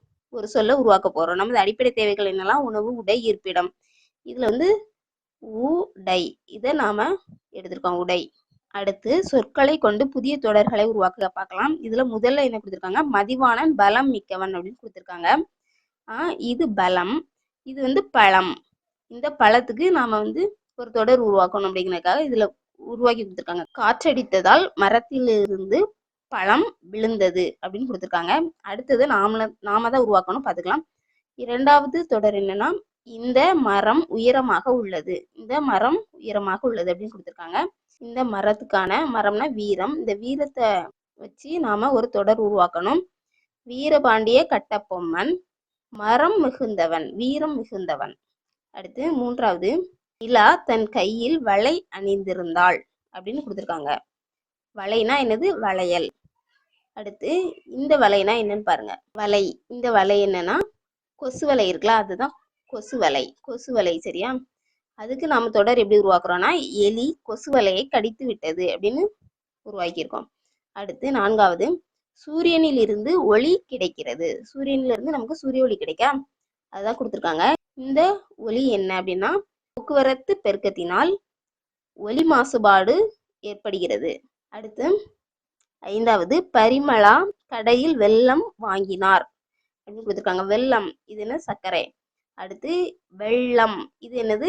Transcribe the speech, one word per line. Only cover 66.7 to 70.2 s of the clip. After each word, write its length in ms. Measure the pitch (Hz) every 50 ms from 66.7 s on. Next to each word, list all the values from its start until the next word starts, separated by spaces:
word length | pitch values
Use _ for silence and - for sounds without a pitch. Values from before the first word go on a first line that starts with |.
| - 208 202
எலி 240 | 202 220 226 247 302 320 - _
கொசு 260 | - 220 226 - 302
வலையை 320 | 277 254 208 196 185 190 269 269
கடித்து 360 | - 226 208 226 220 - 269
விட்டது 380 | 247 220 - - 160 160 175 185
அப்படின்னு 360 | 175 - - 185 208 247 294 381 427 415 _ _ _ _ _ _ _ _ _ _
உருவாக்கியிருக்கோம். 600 | 214 208 196 175 175 175 170 151 - - -